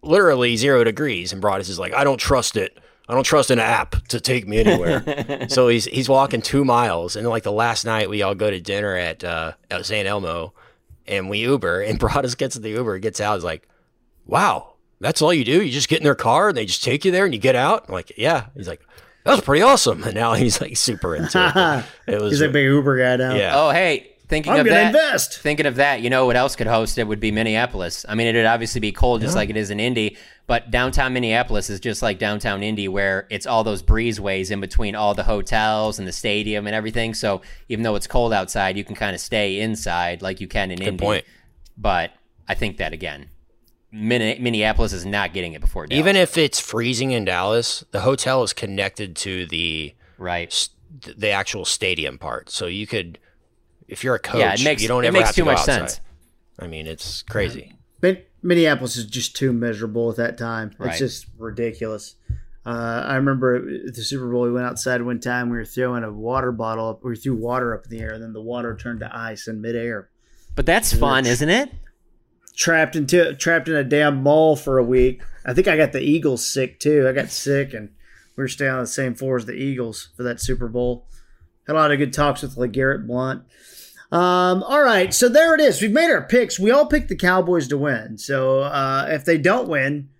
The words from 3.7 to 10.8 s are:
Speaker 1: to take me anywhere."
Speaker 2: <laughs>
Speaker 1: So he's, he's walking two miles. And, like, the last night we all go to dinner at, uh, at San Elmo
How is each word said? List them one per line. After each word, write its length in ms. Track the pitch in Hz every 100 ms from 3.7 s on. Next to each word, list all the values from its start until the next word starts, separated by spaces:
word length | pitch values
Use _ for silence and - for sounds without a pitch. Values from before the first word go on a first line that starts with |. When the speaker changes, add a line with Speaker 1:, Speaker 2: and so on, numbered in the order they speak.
| 117 - - -
Speaker 1:
to 100 | 120
take 280 | - 127 98
me 120 | 107
anywhere." 880 | 110 170 170 135 127 143 123 139 120
Speaker 2:
<laughs> 40 |
Speaker 1:
So 200 | 131 123
he's, 160 | 117 110
he's 240 | - 123
walking 320 | 135 139 123
two 240 | - 139 135
miles. 500 | 120 117 85 87 104
And, 120 | 113
like, 160 | 113
the 80 | -
last 320 | 104 117 113 117
night 240 | 110 101
we 120 | 104
all 140 | 98 101
go 160 | 107
to 80 | 95
dinner 360 | 85 98 104 92
at, 260 | 87 82
uh, 300 | 87 82 80 - _
at 140 | 92 -
San 220 | 107 98
Elmo 460 | 104 92 82 80 _ _ _